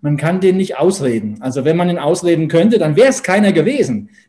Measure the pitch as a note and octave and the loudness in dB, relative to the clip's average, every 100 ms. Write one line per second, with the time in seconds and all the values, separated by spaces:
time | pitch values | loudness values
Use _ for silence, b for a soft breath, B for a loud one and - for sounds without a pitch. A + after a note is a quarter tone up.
0 | D3 D3 D#3 F#3 F#3+ F#3 F#3+ C3 E3 F#3+ | -4 -2 0 2 2 2 -2 0 0 0
1 | C#3 A2+ G#2 G#2+ C3 B2+ D3 E3 F3 F3 | -2 -2 -4 -8 -6 -2 0 0 0 0
2 | C#3+ F3+ F3 E3 D#3+ E3 G3+ A3+ D#3 D3 | -2 0 0 0 0 2 2 2 2 4
3 | C4 C4 - F#3+ G#3 E3 D#3+ C#4+ G#3 A2+ | 2 2 -2 0 2 2 0 0 -2 -4
4 | - b | -8 b